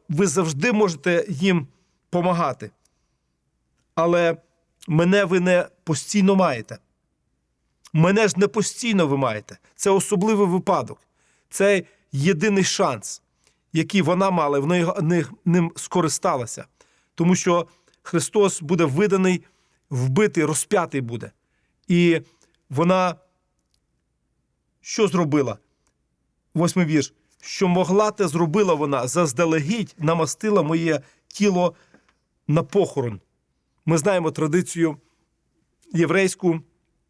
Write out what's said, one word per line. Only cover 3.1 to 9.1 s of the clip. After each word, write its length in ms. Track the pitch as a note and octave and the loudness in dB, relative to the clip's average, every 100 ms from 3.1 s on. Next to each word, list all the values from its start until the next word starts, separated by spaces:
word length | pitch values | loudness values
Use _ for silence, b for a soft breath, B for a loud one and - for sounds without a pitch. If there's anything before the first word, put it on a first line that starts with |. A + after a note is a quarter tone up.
| _ _ _ _ _ _ _ _ - | _ _ _ _ _ _ _ _ -4
Але 420 | E3+ E3+ E3+ D#3+ _ _ _ _ - | 0 2 0 -2 _ _ _ _ -2
мене 380 | D#3 E3+ G3+ F#3+ | 2 4 2 2
ви 140 | F#3 | 0
не 300 | F3+ F3+ - _ | 2 2 0 _
постійно 520 | - D3 - G3+ F#3+ F#3+ | -6 -6 -2 0 2 4
маєте. 420 | F3 A#2+ G#2 A2 _ _ _ _ _ _ _ _ _ _ - | 2 -2 -8 -18 _ _ _ _ _ _ _ _ _ _ -4
Мене 340 | D#3 E3+ G3+ G#3+ | 2 2 4 0
ж 120 | F3+ | 0
не 80 | G3 | -2
постійно 600 | G#3+ F#3+ - A#3 G3 | -2 -6 -4 -2 0
ви 100 | D3+ | 0